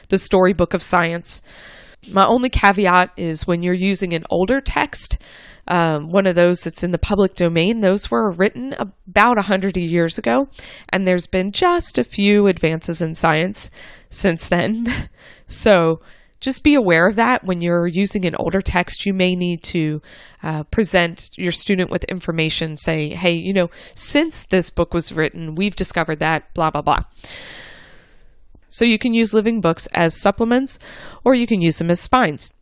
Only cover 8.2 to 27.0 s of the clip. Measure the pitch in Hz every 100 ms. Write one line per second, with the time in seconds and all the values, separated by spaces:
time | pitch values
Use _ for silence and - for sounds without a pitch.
8.2 | 220 170 196 - 262 - 190 - - 190
9.2 | 226 220 196 196 190 185 170 170 165 -
10.2 | - 247 277 - - - - 190 190 180
11.2 | - 185 190 202 359 349 - - 240 -
12.2 | 202 208 202 180 160 160 - 165 165 156
13.2 | 165 156 180 208 - - - - - -
14.2 | 190 165 - 175 135 220 233 247 - _
15.2 | - - - - 226 190 165 165 - -
16.2 | _ _ 262 262 302 294 202 165 180 208
17.2 | 233 254 185 175 170 175 170 170 196 208
18.2 | 180 - - 190 - 175 180 - 202 190
19.2 | 180 180 180 170 - 175 156 151 - -
20.2 | - _ 156 156 151 - 208 185 170 170
21.2 | - - 180 170 - 190 180 - - 185
22.2 | - 165 160 - 160 151 - 160 151 165
23.2 | 180 170 180 196 175 - - - - 294
24.2 | 320 - - 190 170 - 170 170 - 160
25.2 | 156 170 160 156 202 - 185 - 160 156
26.2 | 160 160 - - 160 147 151 -